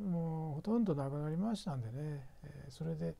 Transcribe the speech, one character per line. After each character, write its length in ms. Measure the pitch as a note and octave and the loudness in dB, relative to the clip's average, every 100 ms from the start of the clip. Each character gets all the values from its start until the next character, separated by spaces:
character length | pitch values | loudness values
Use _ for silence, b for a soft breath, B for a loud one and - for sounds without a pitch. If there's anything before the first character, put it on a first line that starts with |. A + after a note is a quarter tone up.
| G3+ E3+ E3 D#3+ D#3 | 0 2 2 0 0
う 20 | |
ほ 60 | D3 | -2
と 160 | G3+ A#3 | 2 4
ん 60 | |
ど 100 | G#3 | 6
な 140 | C#3+ C3+ | 4 2
く 100 | D3 | 0
な 100 | D3+ | 0
り 80 | D#3+ | 2
ま 180 | G#3 | 2
し 100 | G#3+ | 0
た 100 | - | 0
ん 60 | C3+ | -2
で 80 | A2 | -2
ね、 380 | B2 D3+ C#3+ C3 - | -2 -4 -4 -8 -12
え 260 | D3 C#3+ C#3 | -14 -12 -12
ー、 40 | |
そ 120 | - | -6
れ 100 | D#3+ | -2
で、 200 | D#3+ E3+ - | 0 -2 -4